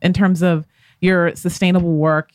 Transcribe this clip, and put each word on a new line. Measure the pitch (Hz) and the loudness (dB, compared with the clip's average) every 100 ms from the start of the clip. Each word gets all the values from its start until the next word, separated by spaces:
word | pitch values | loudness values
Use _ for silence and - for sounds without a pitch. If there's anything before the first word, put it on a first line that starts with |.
in | 180 | -2
terms | 185 196 175 | 0 0 2
of | 180 160 156 _ _ - | 0 -2 -6 _ _ -4
your | 180 185 170 - | 0 2 0 -2
sustainable | 180 - 185 180 170 | -8 -2 0 2 0
work, | 156 156 156 - | 0 0 0 -2